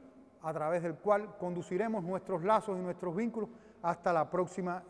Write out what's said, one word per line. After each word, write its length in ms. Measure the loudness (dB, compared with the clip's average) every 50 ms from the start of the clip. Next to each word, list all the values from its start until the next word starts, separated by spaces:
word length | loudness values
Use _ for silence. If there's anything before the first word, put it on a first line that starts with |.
| -20 -20 -20 -20 -20 -20 -18 -10
a 100 | -6 -4
través 320 | -2 -2 0 0 0 0 0
del 120 | -2 -4
cual 420 | 0 2 4 4 4 2 -2 -8 -6
conduciremos 680 | -6 -4 -4 -4 -4 -2 0 0 0 0 -2 -2 -2
nuestros 400 | -2 -4 -4 -2 -2 -2 0 2
lazos 340 | 4 4 4 2 0 -4 -4
y 40 |
nuestros 340 | -4 -4 -6 -4 -4 -4 -2
vínculos 340 | -2 -2 -2 -2 -4 -4 -6 -8 -12 -20 -20 -12 -4
hasta 320 | -2 -2 -2 0 2 2 4
la 160 | 4 4 2
próxima 540 | 2 0 0 0 -2 -4 -4 -4 -4 -6 -6 -6